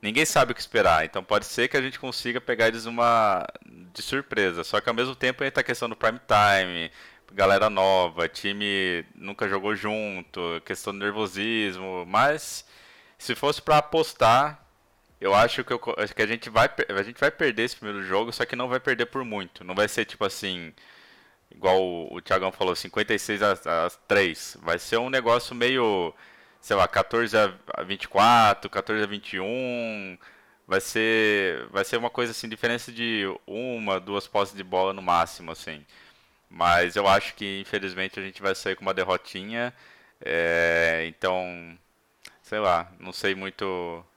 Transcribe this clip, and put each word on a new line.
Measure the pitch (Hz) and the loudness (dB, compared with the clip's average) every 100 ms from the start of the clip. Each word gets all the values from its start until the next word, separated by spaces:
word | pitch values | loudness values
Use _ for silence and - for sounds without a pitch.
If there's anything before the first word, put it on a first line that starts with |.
ninguém | 107 113 | -2 0
sabe | 156 - 127 | 2 2 2
o | |
que | 123 | 0
esperar. | - 117 95 80 | -2 2 4 4
Então, | 80 101 | 2 -4
pode | 92 104 101 | 0 -2 0
ser | - 123 | -2 0
que | 139 | 0
a | |
gente | 131 127 | -2 -6
consiga | 131 - 123 120 | -8 -8 -6 -6
pegar | - 117 113 | -4 0 2
eles | 113 113 | 0 -8
uma, | 117 120 117 107 95 - - | 0 2 4 4 2 -4 -12
de | - 73 90 - | -20 -20 -20 -14
surpresa. | - 135 139 - 95 85 | -6 -6 -4 0 0 0
Só | 82 107 | -2 -2
que, | 113 | 0
ao | 117 | -2
mesmo | 127 | -2
tempo, | 131 127 127 | -2 -4 -2
entra | 135 135 | -2 -2
a | |
questão | 131 123 120 | -2 -2 -4
do | |
prime | 113 113 120 _ | -2 -2 -2 _
time, | 107 104 98 92 87 82 - - - _ | 6 6 4 2 -2 -6 -10 -20 -20 _
galera | 95 98 98 107 | 2 4 6 4
nova, | 101 95 95 90 80 85 | 4 4 4 2 0 -4
time | - 101 101 104 98 92 87 80 | -2 -6 -4 -2 0 0 -2 -6
nunca | - 95 101 107 | -14 -16 -6 -2
jogou | 98 98 | -2 -2
junto, | 104 104 110 107 95 85 - 87 85 | -4 -4 -4 -6 -8 -12 -8 -6 -6
questão | - 92 - | -8 -8 -8
do | 98 | -4
nervosismo, | 101 104 107 95 107 113 104 92 95 90 87 | -4 -4 -6 -4 -4 -2 -2 -6 -8 -8 -2
mas | 104 135 151 - - - - - - _ _ | 0 2 0 -6 -14 -16 -20 -20 -20 _ _
se | - | -8
fosse | 123 143 151 | -2 0 -2
pra | - 151 | 2 2
apostar, | - 160 160 - 117 120 147 151 _ _ _ _ _ _ | 4 0 0 4 6 6 4 -4 _ _ _ _ _ _
eu | 98 | 4
acho | 101 117 - | 6 6 2
que | 123 | -4
eu | 120 | -4
co-, | - 82 101 | -4 -4 -4
que | - | 0
a | 107 | -2
gente | 117 117 | -2 -2
vai | 113 123 | 2 2
per-, | - - 98 | 2 -2 -2
a | |
gente | 101 120 | -4 0
vai | 143 | -2
perder | - 156 110 | 2 -2 0
esse | 120 - | -2 -4
primeiro | 107 101 | -8 -8
jogo, | 95 95 117 | -2 0 0
só | - | -4
que | 123 | -6
não | 123 127 | -4 -2
vai | 127 | -2
perder | 131 120 120 | 0 0 -2
por | 139 | -4
muito. | 127 104 92 - | -6 -6 -8 -12
Não | 90 | -8
vai | 92 104 | 0 0
ser | - | 0
tipo | 110 - | -6 -2
assim, | 101 - 98 90 82 - - - - - _ _ _ | -4 -4 -6 -6 -10 -18 -20 -20 -20 -20 _ _ _
igual | - 92 95 | -2 4 4
o, | 92 87 82 | 4 -2 -8
o | 87 | -10
Thiagão | - 95 95 | -2 0 0
falou, | - 92 90 | 0 0 0
cinquenta | 95 - 104 | -4 -4 0
e | 107 | 0
seis | - 104 | -2 0
a | 104 92 - 82 85 - _ | 2 2 0 0 0 -4 _
três. | 101 95 78 - - | 2 2 0 -10 -10
Vai | 80 85 | -4 -4
ser | - 117 | 0 -2
um | 123 | 0
negócio | 131 117 120 120 123 | 0 2 2 0 -2
meio, | 123 131 117 98 85 - - - _ _ | 0 2 2 2 -2 -6 -20 -20 _ _
sei | - 101 | -2 2
lá, | 90 | 4
quatorze | - 95 117 117 110 | 2 0 0 2 4
a | 101 92 - - | 2 0 -12 -10
vinte | 90 98 | -6 -8
e | - | -2
quatro, | 95 107 120 107 101 98 | 4 8 8 8 4 -2
quatorze | 101 - 110 | -6 -2 -2
a | 104 | -2
vinte | 104 - | -6 -8
e | 95 | -6
um. | 95 123 127 120 113 107 95 90 - - _ _ _ | -4 -4 -4 -6 -6 -8 -12 -16 -20 -20 _ _ _
Vai | 95 | -2
ser, | - 113 110 113 107 104 95 73 60 | 0 0 2 4 4 4 2 -2 -4
vai | 98 | -4
ser | 95 120 | 0 0
uma | 117 | -2
coisa | - 120 | -2 -4
assim, | 113 117 | -4 -10
diferença | 110 120 120 - | -4 -2 -2 -6
de | 117 117 110 98 90 | -6 -2 -2 -2 -6
uma, | - 104 127 120 107 95 | -10 -8 -6 -6 -2 -2
duas | 92 101 - | -2 -6 -2
posses | 104 101 | -2 -2
de | 101 | -4
bola | 92 92 95 | -4 0 0
no | 98 | 0
máximo, | 92 87 85 - 82 | 0 2 2 -4 -14
assim. | 82 - 78 76 - - _ _ _ _ - | -14 -12 -14 -16 -20 -20 _ _ _ _ 0
Mas | 85 87 90 | 4 4 2
eu | 101 98 | 2 4
acho | 98 - | 4 2
que, | - 104 98 | -10 -10 -10
infelizmente, | 98 107 95 90 95 - | -6 -6 -6 -6 -8 -8
a | |
gente | 95 92 | -12 -6
vai | 98 | -4
sair | 95 - 95 | -2 -4 -4
com | |
uma | 95 | -4
derrotinha. | 95 92 90 - 95 98 117 120 - - - _ _ | -4 0 -2 -4 -14 -10 -6 -6 -8 -20 -20 _ _
É, | - 85 85 85 85 85 85 82 82 | -4 -2 0 2 2 4 2 0 -4
então, | 80 92 92 90 87 85 85 _ _ _ _ - _ | -4 -2 -2 -4 -10 -18 -20 _ _ _ _ -20 _
sei | - 107 | -8 -2
lá, | 101 87 87 90 | 2 2 0 -14
não | 87 | -16
sei | 92 98 | -6 -4
muito | 95 95 - 98 92 87 85 87 | -4 -6 -8 -6 -6 -6 -10 -16